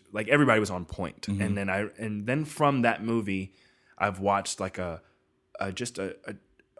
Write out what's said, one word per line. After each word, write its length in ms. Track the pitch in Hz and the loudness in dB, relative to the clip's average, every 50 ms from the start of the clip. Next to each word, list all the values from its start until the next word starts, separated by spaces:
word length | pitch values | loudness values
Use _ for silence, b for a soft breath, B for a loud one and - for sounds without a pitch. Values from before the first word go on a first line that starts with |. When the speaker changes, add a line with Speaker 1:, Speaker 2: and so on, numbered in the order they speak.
| - _ 101 | -12 _ -6
Speaker 1:
like, 160 | 107 110 107 | -4 2 4
everybody 320 | 147 147 143 123 110 110 | 6 6 8 8 6 6
was 80 | 104 98 | 4 0
on 160 | 92 90 85 | -2 -6 -8
point. 380 | - - - 90 - - - - | -8 -6 -6 -6 -6 -8 -8 -4
Speaker 2:
Mm-hmm. 180 | 101 101 98 | -2 0 0
Speaker 1:
And 160 | 98 95 101 | 0 0 0
then 120 | 101 98 95 | -2 -2 -2
I, 180 | 95 101 107 104 - | -2 -2 -2 -4 -6
and 280 | - 110 107 107 104 101 | -8 -6 -6 -6 -4 -2
then 200 | 120 131 151 151 | -2 -2 -2 -2
from 380 | 147 - - 151 143 139 127 117 | -4 0 2 2 4 4 4 4
that 200 | 117 110 - 107 | 4 2 2 0
movie, 500 | 113 117 117 101 101 95 95 95 98 b b b b b b b b b | 0 0 0 0 0 -2 -4 -4 -8 b b b b b b b b b
I've 220 | b 101 104 95 95 | b -2 -2 0 0
watched, 400 | 98 101 98 98 92 - - - | 0 2 2 2 0 -4 -6 -6
like, 160 | 95 95 - | -6 -6 -6
a, 240 | 98 92 87 80 80 b b b b b b b _ _ _ - - | -6 -6 -6 -8 -10 b b b b b b b _ _ _ -8 -6
a, 140 | 98 98 95 | -6 -4 -4
just 240 | - 120 - - | -6 -6 -6 -6
a, 180 | - 95 92 - - - | -6 -8 -8 -8 -10 -12
a, 100 | - 101 - _ _ _ _ _ _ - | -14 -14 -14 _ _ _ _ _ _ -20